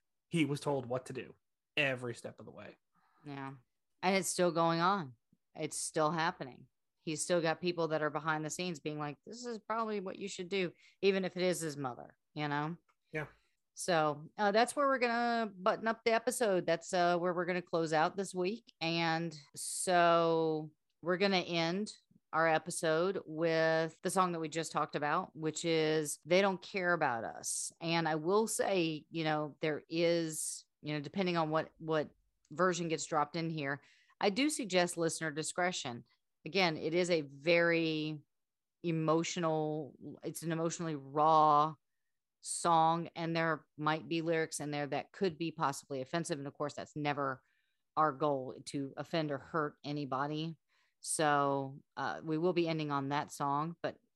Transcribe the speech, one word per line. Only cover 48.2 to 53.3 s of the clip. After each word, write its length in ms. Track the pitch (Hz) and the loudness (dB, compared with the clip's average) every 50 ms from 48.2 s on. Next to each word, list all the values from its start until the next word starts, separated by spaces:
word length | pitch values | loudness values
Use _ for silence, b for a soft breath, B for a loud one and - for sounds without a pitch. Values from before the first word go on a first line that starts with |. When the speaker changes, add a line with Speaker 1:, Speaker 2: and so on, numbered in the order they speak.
| 156 151 143 135 127 127 - - 135 - | 0 0 0 0 -2 -6 -10 -12 -12 -10
Speaker 2:
to 260 | - 147 139 135 - | -6 -6 -6 -6 -8
offend 360 | - 143 - - 165 160 151 | -10 -8 -4 -2 -2 -2 -2
or 80 | 143 131 | -4 -6
hurt 360 | - - - 165 151 147 - _ - | -6 -4 -2 -2 -2 -2 -4 _ -10
anybody. 720 | 139 147 147 147 127 131 131 143 147 156 151 160 165 160 - _ _ _ _ _ _ _ _ | -8 -6 -6 -4 -4 -2 -2 -2 -2 -2 -4 -4 -6 -8 -10 _ _ _ _ _ _ _ _
So, 760 | - - - - 160 147 147 143 143 143 139 139 135 135 139 143 - _ - - | -8 -4 -2 2 2 4 4 4 4 2 2 0 -2 -4 -8 -14 -18 _ -8 -6
uh, 240 | 139 113 76 78 - | -4 -4 -4 -4 -4
we 140 | 160 156 156 | -4 -2 0
will 160 | 165 185 175 | 2 2 2
be 160 | 175 170 160 | 2 2 0
ending 220 | 160 160 156 147 | 0 -2 -2 -2
on 180 | 143 143 135 135 | -2 -2 -2 0
that 240 | 143 147 147 - | -2 -2 -2 -4